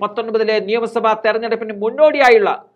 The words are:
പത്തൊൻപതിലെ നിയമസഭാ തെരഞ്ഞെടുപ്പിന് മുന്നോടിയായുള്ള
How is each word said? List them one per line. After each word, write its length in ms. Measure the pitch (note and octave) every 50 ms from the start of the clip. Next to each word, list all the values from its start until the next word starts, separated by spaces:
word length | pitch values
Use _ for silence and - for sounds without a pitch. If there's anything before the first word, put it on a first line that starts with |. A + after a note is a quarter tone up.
പത്തൊൻപതിലെ 560 | G3+ G#3 - A#3+ A3 A3+ A3 A3 G#3+ A3 A3 G#3 F#3+
നിയമസഭാ 440 | G3 A3+ A#3 A3+ A3+ A#3 A#3 G#3+ A3 G#3+ A3 -
തെരഞ്ഞെടുപ്പിന് 500 | G#3+ A3 A3+ A#3 A3 A3 G#3+ A3+ A3 G#3 G3+ G#3
മുന്നോടിയായുള്ള 680 | A3+ B3+ C#4+ D#4 D4+ D4 C#4+ C4 B3 A#3 G#3+ G3 E3+ - - - _ _